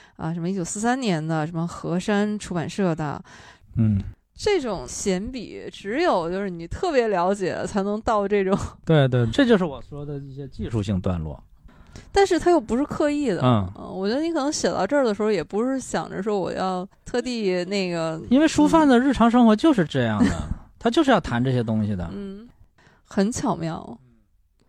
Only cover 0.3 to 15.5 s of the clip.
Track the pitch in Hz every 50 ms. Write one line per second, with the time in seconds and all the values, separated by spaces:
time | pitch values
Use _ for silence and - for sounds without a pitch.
0.3 | 165 175 165 175 196 196 165 170 - 202 214 233 247 269 262 220 180 156 156 160
1.3 | 165 160 151 151 175 165 165 170 - - - 156 160 180 180 - 208 202 208 208
2.3 | 208 208 - - 185 175 139 - - - 196 180 160 160 156 143 139 - - -
3.3 | - - - - - _ _ - - - 113 110 104 98 95 - - _ _ _
4.3 | _ - - 427 415 370 262 233 202 - 123 123 - - - 208 185 180 202 247
5.3 | 262 254 202 - 80 98 92 117 - - - 196 220 285 349 339 254 190 160 170
6.3 | 180 190 202 196 180 170 165 165 - - - 359 302 262 233 220 202 175 170 185
7.3 | 202 208 190 160 127 - 104 180 - 214 190 202 208 214 - - 226 208 202 196
8.3 | 208 208 190 185 196 - - - - - - - 160 151 139 131 123 123 120 113
9.3 | 113 - 277 233 240 185 185 160 135 120 - - 151 143 147 143 147 139 139 139
10.3 | 131 139 143 131 - - 113 - 110 113 101 101 104 90 92 98 90 85 78 78
11.3 | 69 - - _ - - - - - - - - - - - - - 403 392 381
12.3 | 359 311 - 349 349 311 220 - 220 247 294 - - - 320 294 294 294 294 254
13.3 | - - 131 127 123 107 95 87 95 - - - 190 185 190 202 233 277 320 339
14.3 | 330 311 262 285 311 - - 196 - - 180 - 285 294 269 226 202 196 214 214
15.3 | 214 175 151 -